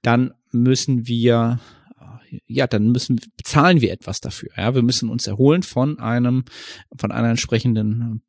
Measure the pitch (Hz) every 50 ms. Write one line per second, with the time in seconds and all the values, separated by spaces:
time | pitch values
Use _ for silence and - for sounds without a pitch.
0 | - 123 117 120 127 127 - _ _ _ - 120 120 127 131 127 - - 131 120
1 | 113 120 117 117 113 120 117 117 117 117 123 120 - - - _ _ _ - _
2 | - - 110 117 - _ - - - _ 113 131 131 120 - 104 107 113 123 123
3 | - - 127 110 - - _ - - - - 151 147 180 180 156 117 90 85 -
4 | - - 92 - - - - - - - - - 95 113 131 131 117 123 123 -
5 | 123 113 113 120 - - 104 104 127 139 156 180 185 - - 123 127 147 151 -
6 | 113 110 117 123 123 123 123 127 123 - - - - - - - - _ - 135
7 | - 104 - 117 117 117 117 113 - - 120 113 - 127 110 110 107 107 110 117
8 | 117 117 110 113 -